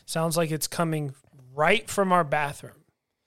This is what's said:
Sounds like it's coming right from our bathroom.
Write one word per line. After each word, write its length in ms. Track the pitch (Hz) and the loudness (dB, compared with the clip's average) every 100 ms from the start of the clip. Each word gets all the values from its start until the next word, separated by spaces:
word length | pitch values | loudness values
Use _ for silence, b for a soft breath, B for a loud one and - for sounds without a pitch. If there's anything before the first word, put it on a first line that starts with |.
Sounds 320 | - 165 165 160 | -8 -4 0 0
like 140 | 160 | 0
it's 160 | 156 - | -2 -4
coming 480 | - 165 156 147 - _ 139 127 | -2 -2 -2 -4 -10 _ -20 -10
right 340 | 135 160 220 214 | 0 4 2 0
from 240 | - 190 | -2 2
our 120 | 180 | 2
bathroom. 480 | 151 151 147 - 127 - _ _ _ _ | 2 -2 -2 -6 -16 -20 _ _ _ _